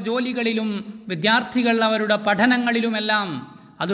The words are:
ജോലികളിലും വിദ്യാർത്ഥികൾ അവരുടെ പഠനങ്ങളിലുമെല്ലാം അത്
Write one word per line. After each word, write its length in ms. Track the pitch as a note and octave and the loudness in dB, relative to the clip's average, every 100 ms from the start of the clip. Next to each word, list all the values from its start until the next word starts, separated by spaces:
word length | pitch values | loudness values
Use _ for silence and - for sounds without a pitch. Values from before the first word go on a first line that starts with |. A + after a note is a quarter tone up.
| G#3 | -2
ജോലികളിലും 640 | B3 B3 B3 A3+ A3 A3 G3+ - - - | -2 -2 -2 -2 -2 -2 -4 -8 -14 -8
വിദ്യാർത്ഥികൾ 640 | F3 G#3 A#3 A#3+ B3+ A#3 A3+ A3 | -2 2 2 2 0 2 2 2
അവരുടെ 300 | A3 G#3+ G#3 G#3 | 0 0 0 2
പഠനങ്ങളിലുമെല്ലാം 1040 | G3+ B3 B3 A#3+ A#3 A3+ G#3+ G#3+ G#3+ F#3+ C3 - - - - | 2 4 4 2 0 0 -2 0 0 -2 -6 -10 -18 -20 -6
അത് 100 | E3 | -4